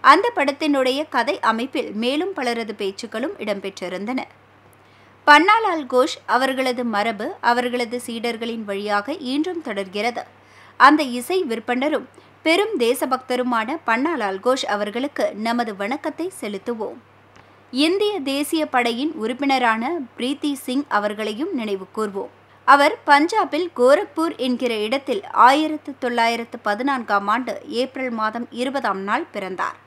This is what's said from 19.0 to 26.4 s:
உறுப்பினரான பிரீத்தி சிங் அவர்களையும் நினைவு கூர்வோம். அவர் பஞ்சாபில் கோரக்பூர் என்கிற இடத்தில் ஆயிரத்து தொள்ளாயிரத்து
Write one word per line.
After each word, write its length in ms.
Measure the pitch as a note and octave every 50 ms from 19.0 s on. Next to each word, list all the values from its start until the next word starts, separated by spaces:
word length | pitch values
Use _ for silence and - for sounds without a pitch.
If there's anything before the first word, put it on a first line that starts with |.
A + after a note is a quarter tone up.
| C#4 D#4+ - -
உறுப்பினரான 680 | G#3+ A3+ B3+ B3 C#4+ C#4 C4+ C4 B3 A#3 A3 A3 A#3 C4+ F4 E4+ C4 A#3 -
பிரீத்தி 360 | - A3+ B3+ C#4+ D4 - D4 C#4+ C4 -
சிங் 200 | - B3+ C#4 C#4+ -
அவர்களையும் 640 | - G#3 G#3 G#3 G#3 G#3 A3 G#3+ G#3+ G#3 D4 G4+ F#4+
நினைவு 320 | C4 A3+ G#3+ G3+ F#3+ F#3+ - -
கூர்வோம். 400 | A3 A3 G#3 F#3+ G3 - - - - - _ - - - -
அவர் 280 | C4+ C#4+ C#4+ D4 G#4+ - -
பஞ்சாபில் 600 | - C#4+ C#4 D4+ F4 - A4 F#4+ C#4 - D4+ F4+ E4+ -
கோரக்பூர் 600 | - A#3+ B3+ C#4+ F4+ G#4 - - - D#4+ E4 - -
என்கிற 360 | B3+ A#3+ B3 A#3 C4 A#3+ A3+ G#3+ G#3
இடத்தில் 360 | A3 A#3+ C#4+ D4 - B3 G3 - - - - G#3+
ஆயிரத்து 480 | B3 C#4 D4+ D#4 D4+ D#4 D4+ - - C4+ -
தொள்ளாயிரத்து 600 | - B3 A#3+ A#3 A3+ A#3 A#3 A#3